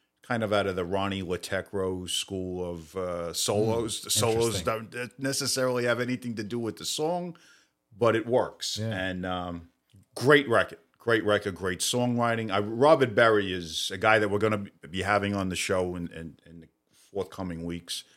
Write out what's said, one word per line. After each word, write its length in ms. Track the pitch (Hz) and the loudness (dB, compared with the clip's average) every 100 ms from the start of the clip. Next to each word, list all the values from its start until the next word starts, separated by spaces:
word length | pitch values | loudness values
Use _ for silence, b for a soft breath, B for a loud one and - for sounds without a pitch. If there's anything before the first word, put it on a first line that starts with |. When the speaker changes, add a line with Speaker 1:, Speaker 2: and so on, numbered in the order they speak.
| _ _ | _ _
Speaker 1:
kind 200 | - 120 | -6 -2
of 80 | 110 | 0
out 140 | 104 98 | 2 2
of 100 | 90 | 0
the 80 | |
Ronnie 380 | 87 98 98 95 | -2 -2 -2 -2
Latecro 880 | 87 87 - 95 90 101 95 92 90 | -4 -6 -4 -6 -4 -4 -4 -4 -4
school 580 | - - 95 92 90 87 | -6 -4 -6 -6 -6 -6
of, 300 | 87 80 95 | -8 -10 -8
uh, 360 | 90 87 85 | -6 -4 -6
solos. 680 | 78 - 104 110 113 110 - | -4 0 2 2 0 -2 -6
Speaker 2:
Mm, 40 | |
Speaker 1:
The 60 | - | -2
solos 480 | - 117 113 117 95 | 0 2 2 2 0
Speaker 2:
interesting. 320 | 87 113 110 | -2 -4 -4
Speaker 1:
don't 300 | 120 123 - | -10 -12 -6
necessarily 680 | 139 135 131 135 127 123 120 | -4 -2 -2 0 0 2 2
have 140 | 120 | 0
anything 340 | 123 127 123 110 | 0 -2 -4 -6
to 80 | |
do 140 | 104 120 | -4 -4
with 200 | 113 - | -4 -6
the 80 | - | -6
song, 520 | - 156 180 175 165 b b b b _ 104 | -2 -2 -2 -6 -12 b b b b _ 0
but 200 | 117 110 | 2 2
it 100 | 117 | 2
works. 540 | 120 101 - - 101 | 2 2 -4 -8 -4
Speaker 2:
Yeah. 160 | 110 95 | -4 -2
Speaker 1:
And, 300 | 95 92 92 | -4 -4 -4
um, 420 | 90 90 85 85 _ _ 95 _ - | -4 -4 -8 -12 _ _ -20 _ 0
great 340 | 120 147 139 | 6 6 6
record, 300 | 110 87 - _ _ | 2 2 -4 _ _
great 260 | 117 113 | 0 2
record, 300 | 104 104 101 | 4 2 0
great 280 | 85 92 90 | -6 -6 -4
songwriting. 680 | - 123 123 120 117 113 110 | -2 0 0 0 0 0 -2
I, 80 | 98 | -2
Robert 560 | 104 113 143 156 123 | 0 4 6 6 4
Berry 400 | 104 117 107 95 | 6 6 6 2
is 380 | 92 82 78 - | -2 -6 -6 -6
a 60 | 95 | 0
guy 200 | 110 110 | 4 6
that 120 | 104 | 4
we're 100 | 101 | 2
gonna 260 | 110 107 101 - - | 2 0 -4 -14 -12
be 140 | 90 | -6
having 320 | 90 104 101 101 | 0 2 2 -2
on 140 | 92 | -2
the 60 | 87 | -2
show 400 | - 95 90 90 | 0 0 0 -4
in, 120 | 85 | -8
in, 320 | 82 82 69 - | -10 -14 -16 -20
in 140 | 85 | -20
the 60 | 80 _ _ _ | -20 _ _ _
forthcoming 680 | _ 98 92 - 92 82 | _ -8 -8 -6 -8 -6
weeks. 420 | 85 87 - - - | -6 -8 -8 -12 -12